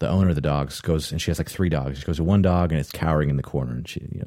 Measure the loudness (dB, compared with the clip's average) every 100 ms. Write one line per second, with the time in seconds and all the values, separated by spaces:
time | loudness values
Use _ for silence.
0 | 0 2 4 2 0 0 -2 -6 -2 -2
1 | -2 -4 -2 -2 -4 -2 0 0 -2 -6
2 | -4 -2 4 4 6 4 2 0 -2 -2
3 | 2 2 2 0 -2 -4 -4 -6 -8 -10
4 | -10 -10